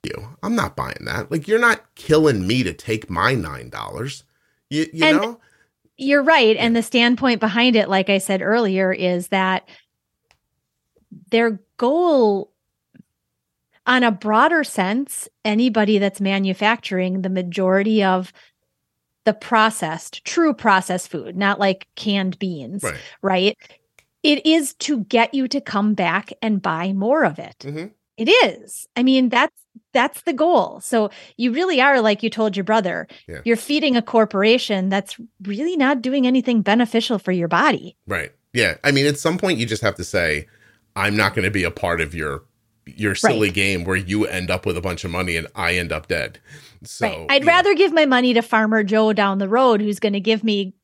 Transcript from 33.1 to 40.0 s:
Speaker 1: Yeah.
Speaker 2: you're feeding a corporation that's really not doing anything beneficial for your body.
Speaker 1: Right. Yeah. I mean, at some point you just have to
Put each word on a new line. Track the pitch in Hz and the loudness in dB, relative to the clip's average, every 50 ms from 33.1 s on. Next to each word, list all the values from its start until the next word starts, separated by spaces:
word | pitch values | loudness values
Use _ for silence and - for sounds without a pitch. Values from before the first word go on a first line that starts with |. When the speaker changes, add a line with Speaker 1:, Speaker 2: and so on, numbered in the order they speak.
| - - _ | -16 -20 _
Speaker 1:
Yeah. | - - - - | -14 -14 -6 0
Speaker 2:
you're | 226 233 | 0 0
feeding | 220 - - 285 302 302 285 247 | 0 0 -2 -2 0 0 2 0
a | 240 | 0
corporation | 226 - - 226 220 214 - 190 202 220 233 254 - - 208 190 185 196 | -2 2 2 2 2 4 2 0 4 4 4 2 2 -2 -2 -2 0 0
that's | 190 202 196 - - - 233 226 _ _ 185 | 0 -2 -2 -4 -16 -18 -18 -20 _ _ -10
really | 196 202 208 294 349 359 | -8 -6 -4 -4 -4 0
not | 320 262 262 294 247 | 0 0 0 0 0
doing | 220 254 262 285 254 | -2 -2 0 2 2
anything | 254 254 262 - 254 240 220 | 2 2 2 2 2 0 2
beneficial | 185 202 208 240 247 226 - 233 226 - 240 190 | 2 2 2 2 2 2 0 -2 0 0 -4 -4
for | - - | -2 -2
your | 185 180 170 | -2 -2 0
body. | 165 170 170 277 302 226 - - 180 - _ _ | 0 2 2 2 2 0 0 -6 -14 -20 _ _
Speaker 1:
Right. | - 101 87 73 - _ _ _ _ - | -6 -6 -6 -6 -8 _ _ _ _ -2
Yeah. | 120 110 92 78 - - | 0 0 0 0 0 0
I | 139 | 2
mean, | 139 139 139 | 2 2 2
at | 147 143 139 | 0 -2 0
some | - 165 165 | -2 -2 -2
point | 180 - 185 175 110 | 0 -2 -2 0 -2
you | 117 | -2
just | 107 110 104 - | -4 -4 -2 -2
have | 104 95 | -4 -4
to | - | -4